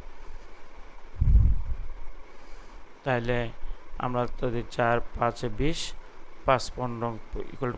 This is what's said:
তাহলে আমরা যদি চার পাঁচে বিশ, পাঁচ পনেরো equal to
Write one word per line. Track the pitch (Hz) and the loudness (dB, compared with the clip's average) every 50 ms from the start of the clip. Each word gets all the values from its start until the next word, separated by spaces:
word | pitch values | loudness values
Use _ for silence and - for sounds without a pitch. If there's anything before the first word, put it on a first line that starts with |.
| - - - - - - - - - - - - - - - - - - - - - - - - - - - - - - - - - - - - - - - - - - - - - - - - - - - - - - - - - - - - - | 0 -4 -8 -8 -8 -8 -8 -8 -8 -10 -10 -10 -10 -10 -10 -10 -12 -12 -10 -12 -12 -6 0 2 6 8 10 10 10 10 8 6 4 2 0 0 -2 -4 -2 -2 -2 -2 -2 -4 -8 -8 -10 -10 -10 -10 -10 -10 -12 -14 -14 -14 -14 -14 -14 -6 -2
তাহলে | 143 127 120 117 117 123 120 120 113 - - - - - - - - - - - | 0 0 2 2 2 2 0 0 -2 -4 -2 -2 -2 -2 -2 -4 -6 -4 -2 -2
আমরা | 127 123 123 123 113 - - | 0 0 0 0 0 0 0
যদি | 135 127 113 120 117 - | 0 0 0 -2 -2 -2
চার | - - 123 117 120 120 - - - - | 0 2 4 4 4 4 2 0 0 0
পাঁচে | 120 117 117 - - 120 | 0 0 0 0 -2 -2
বিশ, | 107 - 131 151 165 - - - - - - - - - - - - - - | 0 2 2 2 2 0 -2 -4 -6 -8 -8 -12 -12 -12 -10 -10 -8 -2 2
পাঁচ | - 131 120 - - - | 4 4 4 2 -2 -4
পনেরো | - 127 123 117 117 117 117 113 110 - - - 107 98 - - | -4 -4 -4 -4 -2 -4 -4 -4 -6 -8 -6 -6 -4 -4 -4 -4
equal | - 127 123 | -4 -2 -2
to | 117 | -2